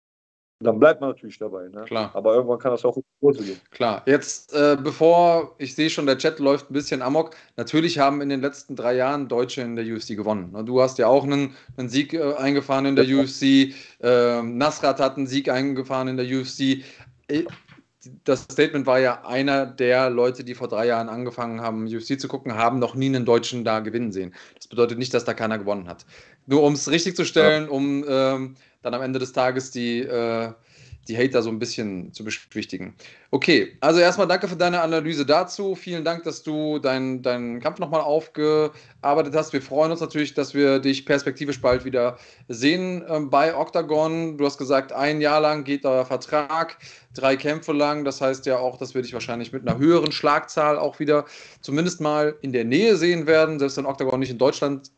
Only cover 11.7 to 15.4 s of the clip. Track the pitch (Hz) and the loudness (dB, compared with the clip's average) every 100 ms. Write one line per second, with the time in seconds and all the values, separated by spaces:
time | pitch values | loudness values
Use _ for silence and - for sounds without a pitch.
11.7 | - 123 131 147 160 143 147 135 143 135 | -12 -2 -2 -2 -2 -2 -2 0 0 0
12.7 | 135 139 135 131 135 135 - 139 135 135 | 0 2 4 4 2 0 0 4 6 4
13.7 | - - _ 120 123 120 120 117 120 147 | -2 -20 _ 2 4 4 2 -2 0 0
14.7 | 151 143 131 135 143 131 135 | 2 0 2 0 -2 -4 -2